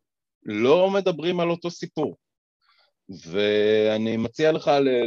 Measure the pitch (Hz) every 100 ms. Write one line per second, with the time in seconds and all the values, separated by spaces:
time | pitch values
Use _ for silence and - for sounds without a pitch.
0 | _ _ _ _ - 104 123 170 190 196
1 | 190 156 165 180 170 170 170 - 170 -
2 | 139 - _ _ _ _ _ _ _ _
3 | - 92 82 95 104 104 104 107 107 110
4 | 113 113 117 - 156 160 160 143 139 123